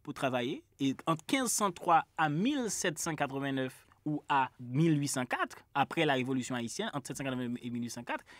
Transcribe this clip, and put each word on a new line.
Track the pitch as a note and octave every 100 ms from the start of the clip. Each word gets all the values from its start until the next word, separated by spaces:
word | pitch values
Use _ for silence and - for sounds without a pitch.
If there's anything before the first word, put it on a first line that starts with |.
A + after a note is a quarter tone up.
pour | - C3+
travailler. | C3+ B2+ A#2+ C4 - -
Et | C3+ C3 -
entre | D#3+ -
quinze | C#4 A#3+
cent | - G3+
trois | - F3+ E3 - -
à | D#3
mille | D3 A#3 D4 A3+
sept | - F#3+ D3+
cent | E3+
quatre-vingt-neuf | D#3 C#3+ C3+ C#3 C3+ B2+ - _ _ D3+
ou | D3 -
à | C#3 B2+ -
mille | B2 C3 E3 D3+
huit | C#3+
cent | C3+ B2+
quatre, | - F4 - - C#3+
après | C3+ - D3+
la | C3
Révolution | B2+ C3 A#2 B2
haïtienne, | A#2 - A3
entre | C#3+ -
sept | C3+
cent |
quatre-vingt-neuf | C3+ B2+ B2 A#2+
et | B2
mille | A#2+
huit | A#2+
cent | A#2+
quatre, | B2 D4+ -